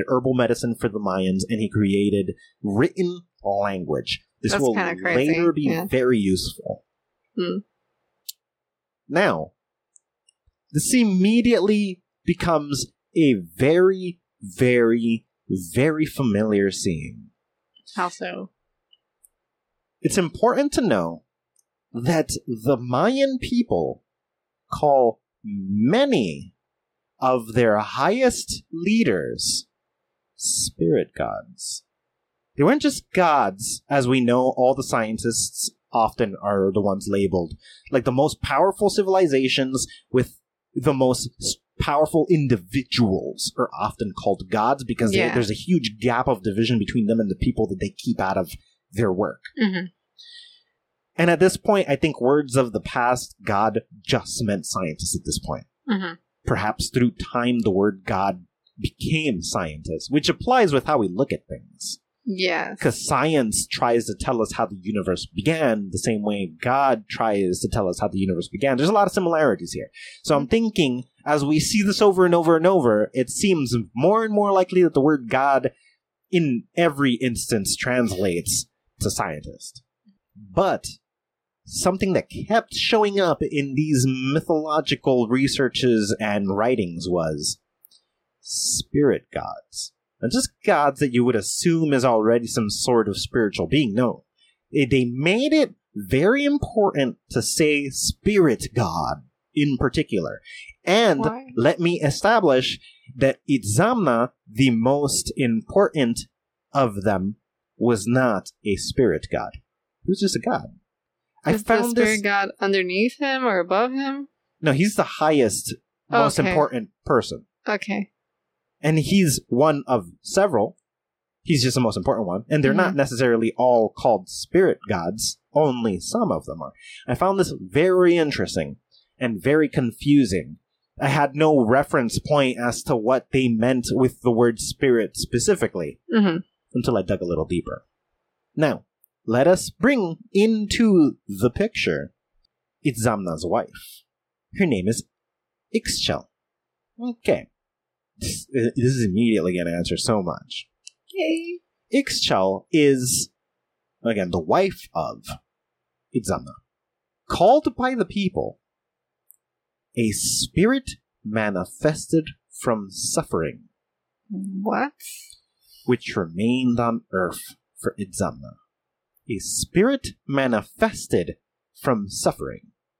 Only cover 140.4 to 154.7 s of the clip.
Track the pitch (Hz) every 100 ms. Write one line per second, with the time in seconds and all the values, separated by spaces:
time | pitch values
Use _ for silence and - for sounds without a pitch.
140.4 | 220 220 202 - 226 185 143 - - 98
141.4 | 120 - 214 - - 73 71 _ _ _
142.4 | _ _ _ _ 151 117 117 104 90 78
143.4 | 85 107 87 - - - _ _ _ _
144.4 | _ - 185 104 92 113 - _ _ _
145.4 | _ _ _ 226 - - - 67 - _
146.4 | _ _ _ _ _ - 240 233 - 147
147.4 | - _ _ _ _ _ _ _ - -
148.4 | - 135 117 - 123 135 107 95 117 104
149.4 | 87 90 85 85 85 82 - 107 87 -
150.4 | - - - _ - - - 381 320 330
151.4 | 339 349 _ _ _ 277 269 - - 113
152.4 | 95 95 - 160 143 135 123 120 - _
153.4 | _ _ _ _ _ _ 117 101 90 90
154.4 | 78 160 190